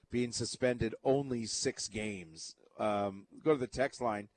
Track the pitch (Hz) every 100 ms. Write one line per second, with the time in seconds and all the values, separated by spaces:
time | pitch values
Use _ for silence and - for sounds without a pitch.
0 | - 120 123 110 117 - 127 123 113 -
1 | 135 139 139 120 110 - 135 - - 107
2 | 107 98 82 80 - - - - 107 104
3 | 101 98 98 - 156 147 123 127 135 -
4 | 123 104 104